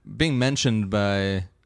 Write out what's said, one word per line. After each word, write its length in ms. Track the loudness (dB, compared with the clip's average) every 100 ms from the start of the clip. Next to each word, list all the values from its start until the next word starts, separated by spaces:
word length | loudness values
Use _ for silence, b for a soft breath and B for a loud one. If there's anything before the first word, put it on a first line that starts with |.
| -10 -2
being 200 | 0 2
mentioned 520 | 0 2 0 0 0
by, 540 | 0 0 0 0 -2 -6 _